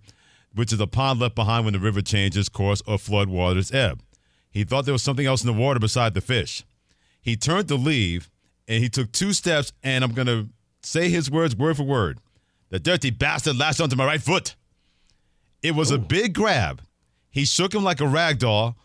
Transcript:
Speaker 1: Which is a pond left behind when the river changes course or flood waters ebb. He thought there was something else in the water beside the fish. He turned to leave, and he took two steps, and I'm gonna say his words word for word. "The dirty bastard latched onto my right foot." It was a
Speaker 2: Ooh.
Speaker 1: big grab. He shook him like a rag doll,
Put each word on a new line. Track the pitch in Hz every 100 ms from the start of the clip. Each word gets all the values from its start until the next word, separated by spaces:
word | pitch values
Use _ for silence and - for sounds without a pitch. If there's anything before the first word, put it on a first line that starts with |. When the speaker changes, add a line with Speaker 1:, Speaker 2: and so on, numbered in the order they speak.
| - _ _ _ _
Speaker 1:
Which | 101 117
is | 107
a | 104
pond | 131 135 123
left | 120
behind | 117 107 117
when | 110
the | 98
river | 107 101
changes | - 104 98 98 98
course | - 98 101 -
or | 101
flood | - 104 98
waters | 92 90 92 92
ebb. | 135 110 62 - _ _ _ _
He | 101
thought | 104 131
there | 135
was | 131
something | 147 131 135
else | 131
in | 123
the | 107
water | 135 123
beside | 110 127 117
the | 95
fish. | - 123 71 - - _ _ _ _ _
He | 120 113
turned | - 180 180
to | 139
leave, | 143 143 90 87 - _ _ _ -
and | 110
he | 120
took | 135 113
two | - 196
steps, | 190 175 151 135 -
and | 135 131
I'm | 127
gonna | 117 123 113 107 - _ _
say | - 160 175
his | 170 131
words | 156 165
word | 110 156 147
for |
word. | 139 135 87 64 _ _ _ _ _
"The | 92
dirty | 151 180 135
bastard | 107 143 156 156 127
latched | 151 147
onto | 156 127
my |
right | 135 151
foot." | 127 180 - - _ _ _ _ _ _ _ _ _ _
It | 160
was | 151 147
a |
Speaker 2:
Ooh. | 139
Speaker 1:
big | 107 180 226
grab. | 170 214 151 80 65 - _ _ _ _
He | 139
shook | 139 - 190
him | 208
like | 190 143
a | 147
rag | 151 170 131
doll, | 123 104 117 117